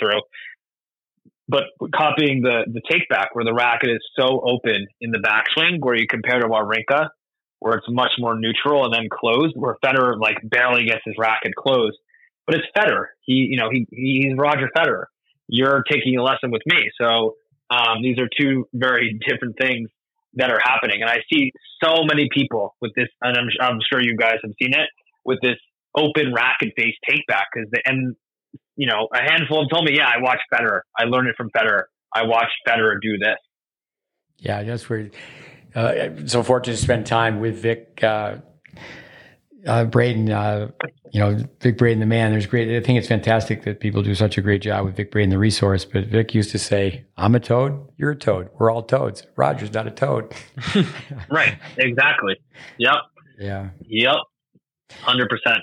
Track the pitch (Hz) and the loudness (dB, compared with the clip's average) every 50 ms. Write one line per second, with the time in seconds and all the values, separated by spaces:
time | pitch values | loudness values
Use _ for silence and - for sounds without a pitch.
0 | 113 104 104 104 - _ _ - - - - _ _ _ _ _ _ _ _ _ | 0 0 0 0 -2 _ _ -20 -20 -20 -20 _ _ _ _ _ _ _ _ _
1 | _ _ _ _ _ - _ _ _ - - 139 139 - - _ - - 147 - | _ _ _ _ _ -20 _ _ _ -2 -2 -2 -2 -2 -10 _ -8 -4 0 2
2 | 156 147 143 156 151 143 135 131 120 127 120 113 113 - 117 120 - - 160 180 | 2 2 2 2 2 2 2 2 2 2 2 0 -2 -2 -6 -10 -4 -2 -2 -2
3 | 170 - 123 98 98 - - 117 113 113 117 120 120 120 117 117 - 123 117 107 | 0 0 0 0 0 -2 -2 -4 -2 0 0 2 2 2 2 2 0 0 -2 -2
4 | - - _ - 131 127 131 131 - 123 123 117 - 117 107 101 101 - _ _ | -4 -6 _ 0 2 2 2 2 2 0 0 0 0 0 -2 -2 -4 -8 _ _
5 | 117 117 113 107 101 107 107 110 110 - - 160 160 175 180 160 131 127 120 113 | -8 -6 -4 -2 0 2 2 2 0 0 0 2 2 0 0 0 0 0 2 0
6 | 113 113 - 117 107 127 123 123 120 110 113 110 107 101 110 113 113 - 139 147 | 0 -2 -2 -4 -2 0 0 2 2 2 2 0 0 0 -2 -4 0 0 0 0
7 | 156 - - _ _ _ _ _ _ _ _ _ - 110 113 101 - 113 120 123 | 0 -2 -6 _ _ _ _ _ _ _ _ _ -2 -2 -2 -2 -2 -4 -2 0
8 | 123 117 - 123 120 117 113 113 110 113 - - - 143 147 139 131 117 113 117 | 0 0 -2 -2 -2 -2 -2 -2 -2 -2 -2 -2 0 2 2 2 2 2 0 -2
9 | 113 104 - - - 117 117 131 156 165 131 127 127 123 110 - - 131 135 135 | -4 -4 -6 -4 0 2 2 2 2 0 -2 -4 -4 -4 -2 0 0 2 2 4
10 | 127 123 113 107 110 110 107 - - 110 131 123 123 127 123 120 117 113 113 110 | 2 2 2 0 0 -2 -2 -4 -6 -2 0 2 2 4 2 2 2 0 -2 -2
11 | - 110 107 110 113 110 110 107 - 95 95 - - 135 135 127 113 104 - _ | -4 -8 -4 -2 0 0 0 0 -2 -6 -6 -2 0 2 2 2 2 0 -2 _
12 | _ _ _ _ _ _ _ _ _ - 160 156 - - - 202 214 165 107 95 | _ _ _ _ _ _ _ _ _ -2 -2 -2 -2 -2 0 2 2 2 2 0
13 | 92 - - _ _ - 127 131 131 110 135 123 113 113 131 127 113 - 101 117 | -4 -6 -12 _ _ 0 2 2 2 2 0 -2 -2 0 0 -2 -2 -4 -6 -4
14 | 131 135 135 135 135 139 131 131 147 147 151 139 135 123 - 160 165 143 110 92 | -2 0 2 2 2 0 2 2 2 2 2 0 -2 0 0 0 2 2 0 -2
15 | - - _ _ _ _ _ _ _ - 117 120 131 135 139 139 135 - 147 139 | -6 -12 _ _ _ _ _ _ _ -2 0 2 4 4 2 2 2 0 -2 0
16 | - 131 127 127 123 131 131 - - 123 117 110 - - - - 110 110 - - | 0 0 0 2 2 0 0 -2 -4 -4 -4 -4 -2 0 0 0 0 -2 -2 0
17 | 120 117 117 117 110 110 - _ _ _ _ _ _ _ 123 120 120 113 113 113 | 0 2 2 2 2 0 -2 _ _ _ _ _ _ _ 0 0 2 2 0 0
18 | 120 127 123 123 127 117 - - 147 135 135 131 120 - - 120 131 127 123 120 | 0 -2 0 0 -2 -2 0 0 0 2 2 0 -2 -4 -4 -2 0 2 2 2
19 | 120 113 107 110 - - 127 110 - 120 110 - 131 131 127 117 113 107 _ _ | 0 -2 -4 -6 -4 -4 -4 -4 -6 -8 -4 -2 -2 -2 -2 -4 -6 -10 _ _
20 | _ _ _ _ _ _ _ 127 127 127 117 107 - 123 131 - 123 110 101 101 | _ _ _ _ _ _ _ -2 0 2 2 2 2 2 0 0 0 -2 -2 -2
21 | 113 117 120 117 - - 165 151 139 131 - - _ - - _ 165 160 165 165 | 0 0 -2 -2 -2 0 0 2 2 0 -4 -10 _ -20 -8 _ 0 2 2 2
22 | 160 156 151 147 143 127 - 139 131 - - 110 101 98 _ _ 123 117 - 123 | 2 2 2 0 0 0 0 -2 -2 0 -2 -4 -4 -6 _ _ -10 -6 -2 -4
23 | 120 117 _ _ 120 123 123 123 123 117 113 - 127 127 120 110 110 - 139 127 | -4 -4 _ _ -4 -2 -2 -2 -2 -2 -2 0 0 0 0 -2 -2 -2 0 0
24 | 123 120 113 110 117 113 113 110 113 107 101 - 131 127 135 151 151 - _ _ | 0 0 0 2 2 0 0 0 -4 -10 -6 -4 -2 0 0 -2 -2 -4 _ _
25 | _ _ _ _ _ 127 127 - - 127 120 - _ _ _ _ _ _ - 147 | _ _ _ _ _ -2 -2 0 0 -2 -2 -2 _ _ _ _ _ _ -2 0
26 | 156 147 147 156 147 131 120 117 120 127 131 - 123 110 - - 117 113 107 - | 0 2 2 0 0 0 0 0 0 0 0 0 -4 -4 -2 -2 -2 -2 -4 -4
27 | - - 139 151 - - 110 98 98 - - 120 110 104 117 123 - 131 131 131 | -4 -2 -2 -2 0 -2 -2 -2 -2 -4 -6 -10 -6 -4 -4 -2 -2 -2 -2 -2
28 | 131 127 117 _ _ _ _ _ _ _ - - _ _ _ - 139 123 110 104 | -2 -4 -6 _ _ _ _ _ _ _ -20 -20 _ _ _ -4 -2 0 0 0
29 | 110 110 - 123 127 151 160 165 156 123 156 156 151 135 160 170 165 151 139 151 | -2 0 0 0 0 2 0 0 0 2 0 0 2 2 0 0 2 2 2 2
30 | 147 123 120 120 127 127 127 - - - 131 120 120 110 101 90 - _ _ 113 | 2 2 2 2 2 0 0 0 -2 -2 -2 0 0 0 0 -2 -4 _ _ -2
31 | 117 117 123 127 127 123 113 - 120 104 - 117 110 110 104 98 - - _ _ | 0 2 2 2 0 0 -2 -4 -8 -2 0 0 2 2 2 0 -2 -4 _ _
32 | _ _ - 110 113 113 113 113 117 117 - - - 123 120 113 110 110 104 101 | _ _ -2 -2 2 2 2 2 2 0 -4 -4 0 0 2 4 4 2 2 0
33 | 104 110 107 98 104 110 110 - _ _ _ _ _ _ _ _ _ _ _ _ | -2 -4 -2 0 0 0 -2 -2 _ _ _ _ _ _ _ _ _ _ _ _
34 | _ _ _ _ _ _ _ _ - 101 104 104 104 110 120 113 - - 117 107 | _ _ _ _ _ _ _ _ -6 -4 -4 -4 -4 -6 -8 -8 -6 -6 -6 -6
35 | 107 101 - - - - - - - - - - _ - - 113 117 120 131 - | -6 -10 -16 -20 -20 -20 -20 -20 -20 -20 -20 -20 _ -10 -4 -2 0 0 0 0
36 | - 160 160 151 151 131 120 120 113 - 131 123 - 120 117 110 - - 120 113 | -4 -6 -8 -10 -8 -2 -2 0 2 4 2 2 2 -4 -4 -2 0 0 0 0
37 | 104 - 113 113 113 113 107 104 110 113 104 - 113 117 113 - - _ _ - | 0 0 2 2 2 2 0 -2 -4 -4 -4 -2 -2 -2 -2 -2 -6 _ _ 0
38 | - 110 107 107 104 101 104 - - _ _ _ _ - - - - - - - | 0 0 2 0 -4 -6 -8 -10 -18 _ _ _ _ -20 -20 -20 -20 -20 -20 -20
39 | - - - - - - _ _ _ _ - 240 196 - 113 117 117 113 - 120 | -20 -20 -20 -20 -20 -20 _ _ _ _ -20 -12 -4 0 2 2 2 4 4 2
40 | 120 123 113 110 110 107 107 104 104 107 104 104 107 107 - _ - - _ _ | 2 4 2 0 0 0 0 0 0 0 -2 -2 -4 -8 -8 _ -10 -10 _ _
41 | _ - - 104 104 101 104 107 123 139 - _ - 127 107 117 123 117 113 110 | _ -4 0 2 2 2 2 0 -4 -8 -12 _ 0 0 2 4 4 4 4 2
42 | 110 110 113 117 113 110 107 107 101 - - 120 113 110 117 120 113 127 123 120 | 2 2 2 2 2 2 2 0 0 0 0 0 0 0 -2 0 2 2 2 2
43 | 110 - 117 104 - 120 113 113 107 - 110 - - 107 104 - - 107 101 104 | 2 2 0 0 2 2 2 2 2 -2 -4 -4 -4 -6 -6 -2 -4 0 0 0
44 | 101 104 101 92 107 101 - 104 98 107 101 101 - 107 101 98 101 95 95 - | 0 0 2 2 2 2 2 0 2 2 2 2 2 -2 -2 0 -2 -2 -4 -6
45 | 104 - - 107 104 95 95 95 104 110 104 - 101 98 95 92 - - - 101 | -8 -2 0 2 2 4 4 4 4 2 4 2 2 2 2 0 -2 -2 -4 -4
46 | 95 107 110 113 113 110 - 110 101 - - 104 - - 104 101 98 98 - - | -2 2 0 0 0 2 0 0 0 0 -4 -6 -2 0 0 0 0 0 -4 -6
47 | - _ _ - - 113 120 120 - - 117 123 131 139 143 143 - - _ - | -16 _ _ 2 4 4 4 4 2 2 2 2 2 0 -2 -8 -12 -18 _ -4
48 | 123 147 147 139 - 113 101 92 90 - - - 113 113 113 117 117 - - 135 | -4 -4 -4 -2 -2 -2 -2 -2 -4 -10 -2 2 2 2 2 0 -2 0 0 0
49 | 135 107 98 - - _ _ - 131 143 147 123 104 104 107 110 110 113 - - | 0 -4 -6 -10 -18 _ _ 0 0 0 0 -4 -6 -6 -6 -6 -6 -6 -4 -4
50 | 135 143 135 113 107 - - - - - _ 131 - - - 208 170 - - - | -2 0 0 -4 -4 -8 -16 -20 -20 -18 _ -10 -10 -2 0 0 0 0 -4 -14
51 | - - 143 123 95 - 143 160 147 - - - - - - - 131 127 120 127 | -16 -16 -16 -16 -8 -2 0 2 2 2 0 -2 -16 -14 -4 -2 -2 0 2 2
52 | 135 147 - - - 98 95 - _ _ _ - - - - - 117 131 147 156 | 2 2 2 0 -2 -4 -6 -6 _ _ _ -20 -20 -20 -6 0 2 2 2 2
53 | - _ _ _ _ _ _ - 101 101 98 98 98 95 90 - - - 110 110 | -2 _ _ _ _ _ _ -10 -8 -8 -6 -8 -8 -10 -14 -16 -14 -4 0 2
54 | 120 131 147 - - _ _ _ _ _ _ _ _ _ _ _ _ _ - - | 2 2 2 0 -2 _ _ _ _ _ _ _ _ _ _ _ _ _ -20 -6
55 | - 123 127 127 123 - 120 - - 123 113 110 | -2 -2 0 0 0 0 -2 -2 0 0 0 0